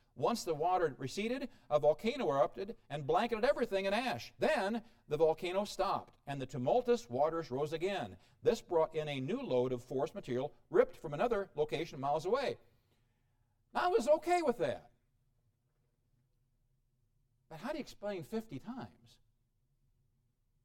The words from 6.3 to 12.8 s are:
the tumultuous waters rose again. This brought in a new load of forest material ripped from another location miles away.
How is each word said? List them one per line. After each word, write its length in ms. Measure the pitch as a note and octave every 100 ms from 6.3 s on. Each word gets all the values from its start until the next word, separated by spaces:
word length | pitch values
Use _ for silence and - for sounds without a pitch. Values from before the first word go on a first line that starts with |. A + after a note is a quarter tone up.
| C#3
the 60 | B2+
tumultuous 640 | C3 B2+ A#3+ B3 A#3+ -
waters 420 | B2 D#3 E3 D#3+
rose 240 | B2+ D3+
again. 420 | D#3+ F#3 G3 A2 F#2 _ _
This 180 | D3 -
brought 340 | - E3+ D#3
in 140 | D#3 D3+
a 120 | C#3
new 200 | C3+ B3
load 320 | A#3 B2+ B2+
of 120 | B2
forest 300 | - C3+ C#3
material 380 | G3 - B2 C#3+ - _
ripped 260 | F3 C4 -
from 180 | D#3+
another 360 | D3 A#3 G#3 F#3+
location 460 | D3 - D3+ E3 D3+
miles 260 | C#3 D#3 E3+
away. 300 | B3+ B3 A2 _ _